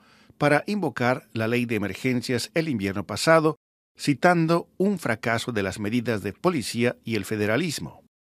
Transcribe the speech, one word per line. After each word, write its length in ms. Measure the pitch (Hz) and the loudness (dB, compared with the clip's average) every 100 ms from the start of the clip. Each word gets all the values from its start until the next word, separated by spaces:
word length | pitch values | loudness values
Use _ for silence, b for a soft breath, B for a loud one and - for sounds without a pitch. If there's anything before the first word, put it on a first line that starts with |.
| b b b - | b b b 0
para 280 | 147 147 - | 2 2 0
invocar 640 | 208 156 113 123 131 - | -2 -2 0 0 0 -4
la 160 | 113 113 | -4 0
ley 180 | 120 120 | 0 0
de 100 | 107 | -2
emergencias 760 | 98 92 131 123 120 120 - | -2 -4 -2 -2 -2 -4 -2
el 140 | 170 160 | -2 -2
invierno 380 | 113 98 98 92 | -2 -2 -4 -6
pasado, 500 | 104 160 165 156 - _ _ _ - | -2 4 6 4 -2 _ _ _ -6
citando 680 | - 139 180 175 160 170 - - | -2 2 4 4 4 2 0 -2
un 240 | 196 190 | 0 0
fracaso 540 | - 110 120 113 - | -2 -2 0 -2 -2
de 100 | 110 | -2
las 160 | 95 98 | -2 -2
medidas 420 | 104 120 117 107 | -2 -2 0 -2
de 120 | 98 | -4
policía 640 | - 175 160 95 117 120 - - | -2 -2 -2 -4 0 0 -2 -4
y 100 | 110 | -4
el 80 | |
federalismo. 800 | 95 107 104 120 175 - 71 - _ _ | -4 -2 0 0 -2 -6 -10 -14 _ _